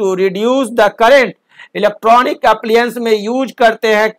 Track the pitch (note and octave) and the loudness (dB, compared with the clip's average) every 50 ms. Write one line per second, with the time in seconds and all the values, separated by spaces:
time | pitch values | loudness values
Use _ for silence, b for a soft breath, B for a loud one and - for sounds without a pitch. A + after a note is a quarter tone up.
0 | G#3+ F#3+ F#3+ F3+ F#3+ G3 F3+ G3 G#3+ A#3+ B3+ C4+ C#4 G#3+ A#3 A3+ G#3+ G3+ G3+ - | -4 -4 -2 -2 -2 -2 -2 -2 -2 -2 0 -2 -2 -2 -2 0 0 0 0 2
1 | A3+ A3+ C#4 C#4 B3 G3 E3+ _ _ B B B B B B F3+ G3 G#3 G#3 - | 2 4 4 4 2 0 -4 _ _ B B B B B B -4 -4 -4 -4 -2
2 | - A3 A#3 A#3+ B3+ C#4+ D4 - - A#3 G#3+ A3 - A3+ A3 A#3 A#3+ A#3+ A3+ B3 | 0 2 2 4 2 0 -2 -2 0 0 0 0 -2 0 0 0 0 0 -4 -6
3 | A#3 A3+ A3 G#3+ G3 G#3+ A#3+ C4 C4+ A3+ - - B3 A3+ A3 - - A3 G#3+ G#3 | -4 -2 -2 -2 -2 -2 -4 -4 -4 -6 -2 0 0 0 0 0 -2 0 0 0
4 | G#3+ A3 G#3+ | 0 -2 -2